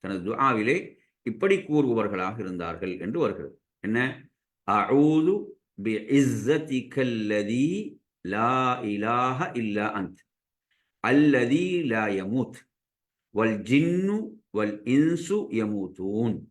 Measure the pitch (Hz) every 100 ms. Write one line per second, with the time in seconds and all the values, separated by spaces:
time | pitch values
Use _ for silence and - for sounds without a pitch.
0 | 95 95 90 117 135 113 107 170 - -
1 | _ _ 120 110 196 196 - 151 135 113
2 | 104 98 92 113 92 90 85 82 92 90
3 | 92 160 120 95 69 - _ _ 101 117
4 | 131 123 - _ _ _ - 104 98 135
5 | 151 156 160 202 - - _ - 104 107
6 | - 139 131 113 110 151 151 131 - 139
7 | 127 113 104 104 104 120 147 196 214 -
8 | _ _ 90 101 117 131 127 127 113 101
9 | 107 120 127 131 185 123 110 104 107 101
10 | 92 - _ _ _ _ _ _ _ _
11 | 110 139 151 127 120 147 185 175 143 110
12 | 107 98 95 127 117 - _ _ _ _
13 | _ _ _ 101 110 104 98 139 170 180
14 | 190 214 220 - _ 104 104 104 120 135
15 | 160 170 - 208 - 113 107 104 92 92
16 | 95 104 117 87 -